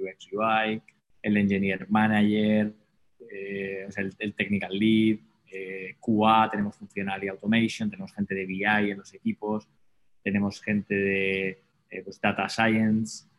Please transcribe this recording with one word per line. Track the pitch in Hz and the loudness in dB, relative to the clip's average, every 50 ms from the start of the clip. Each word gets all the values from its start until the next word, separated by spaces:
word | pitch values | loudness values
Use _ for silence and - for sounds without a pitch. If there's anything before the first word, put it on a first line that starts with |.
U | 95 | -10
X | 92 92 - - - | -10 -10 -14 -14 -8
U | 98 104 | -4 -2
I, | 110 113 110 110 110 107 110 110 - _ _ _ _ _ _ _ | 0 0 2 0 0 0 -2 -4 -8 _ _ _ _ _ _ _
el | - 107 104 | -2 0 2
engineer | 104 101 98 101 98 98 95 95 92 - 95 | 2 4 2 2 2 0 0 -2 -4 -2 0
manager, | 107 107 110 110 107 104 104 104 107 107 107 107 107 107 104 107 107 _ _ _ _ _ _ _ _ - 117 - | 2 2 4 4 4 4 4 4 4 2 2 4 4 2 2 0 -4 _ _ _ _ _ _ _ _ -20 -20 -16
eh, | 101 98 98 101 101 98 98 98 98 95 95 | -12 -12 -10 -8 -8 -6 -6 -8 -8 -10 -12
o | 101 | -10
sea, | - 101 98 | -8 -6 -6
el, | 95 - | -6 -6
el | - 107 101 - | -6 -6 -6 -4
technical | - 98 98 101 95 95 90 95 101 | -4 -2 -2 -2 -2 -2 -4 -2 2
lead, | 107 110 110 110 110 110 107 107 - _ _ _ _ _ | 2 4 4 4 4 4 2 0 -4 _ _ _ _ _
eh, | 95 95 95 92 95 95 95 95 - _ | -12 -12 -10 -10 -10 -10 -10 -12 -14 _
Q | - 117 107 104 107 | -2 0 2 4 6
A, | 110 110 110 110 107 | 6 6 6 4 4
tenemos | 107 104 104 104 - | 2 -2 -2 -4 -6
funcional | - 104 - - 101 98 98 95 95 98 | -10 -16 -12 -8 -6 -6 -6 -6 -6 -6
y | |
automation, | 98 98 - 101 101 113 117 113 110 - - 110 104 | -6 -8 -4 0 2 2 2 2 0 0 -4 -6 -6
tenemos | 98 95 95 - - | -6 -8 -12 -10 -8
gente | 104 101 - 98 | -6 -6 -4 -4
de | 98 95 | -4 -4
B | 95 95 | -6 -4
I | 95 101 107 107 107 104 101 | -2 0 2 2 4 2 0
en | 98 | -2
los | 98 - - - | -6 -10 -16 -18
equipos, | - - 113 104 - 104 107 107 107 - _ _ _ _ _ _ _ _ _ _ _ - | -8 -6 -4 -4 -4 -4 -4 -4 -4 -6 _ _ _ _ _ _ _ _ _ _ _ -6
tenemos | 101 98 101 101 98 - - | -2 -2 0 0 -2 -4 -6
gente | - 107 104 101 98 - 101 | -4 -2 -2 -2 -2 -2 -2
de, | 98 98 98 98 98 95 95 95 98 95 95 95 - _ _ _ _ _ _ | 0 0 0 0 0 0 0 -2 -2 -4 -4 -6 -10 _ _ _ _ _ _
eh, | 95 95 | -14 -14
pues, | 92 98 - - | -12 -14 -8 -4
data | - 104 101 - 98 | -2 -2 0 0 -2
science | 98 - 113 113 113 110 110 110 110 107 110 110 - - - - _ _ | -2 0 0 2 2 4 2 2 2 2 2 0 -2 -8 -12 -18 _ _